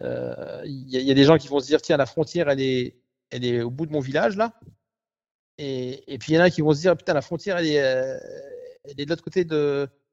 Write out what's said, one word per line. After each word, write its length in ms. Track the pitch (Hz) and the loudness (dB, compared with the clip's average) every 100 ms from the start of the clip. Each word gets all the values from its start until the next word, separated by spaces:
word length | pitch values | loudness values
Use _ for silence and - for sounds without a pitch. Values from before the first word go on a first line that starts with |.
euh, 600 | 127 123 123 - - - | -8 -6 -8 -10 -12 -12
il 240 | - 135 127 | -12 -12 -6
y 80 | 127 | -2
a, 40 | |
il 60 | 139 | 2
y 40 | |
a 40 | |
des 100 | 135 | 6
gens 120 | 139 160 | 8 6
qui 120 | 139 | 4
vont 120 | 139 | -2
se 60 | 127 | 2
dire, « 140 | 151 | 0
Tiens, 160 | - 151 | 2 2
la 80 | 131 | 0
frontière, 420 | - 156 175 147 | -2 -4 -2 0
elle 140 | 139 | 0
est, 340 | 135 127 127 - _ _ _ | 0 0 -2 -8 _ _ _
elle 140 | 127 | -6
est 160 | 123 120 | -2 0
au 80 | 117 | -2
bout 160 | 131 | -6
de 80 | 160 | -4
mon 80 | 151 | -4
village, 380 | 131 147 220 196 | -2 0 0 0
là. » 160 | 226 - - - _ _ _ _ _ _ _ - | -4 -6 -20 -20 _ _ _ _ _ _ _ -12
Et, 520 | 143 131 127 135 - | -8 -6 -6 -10 -12
et 60 | 135 | -10
puis, 160 | - | 0
il 40 | 160 | 4
y 20 | |
en 40 | |
a 60 | 180 | 4
qui 140 | 170 | 4
vont 100 | 151 | 2
se 80 | 147 | 2
dire, « 160 | 180 170 | 2 0
Putain, 160 | - | 0
la 80 | 156 | -2
frontière, 380 | - 170 202 175 | -2 -6 -4 -2
elle 80 | 165 | 0
est, 160 | 147 | 2
euh, 340 | 135 131 131 - - 143 139 - - - | 2 0 -2 -6 -12 -16 -16 -16 -18 -20
elle 140 | 143 139 | -18 -10
est 60 | |
de 60 | 147 | -6
l'autre 120 | 165 | -6
côté 220 | - 190 | -4 -2
de, 420 | 170 151 147 139 139 _ _ | 0 0 0 0 -4 _ _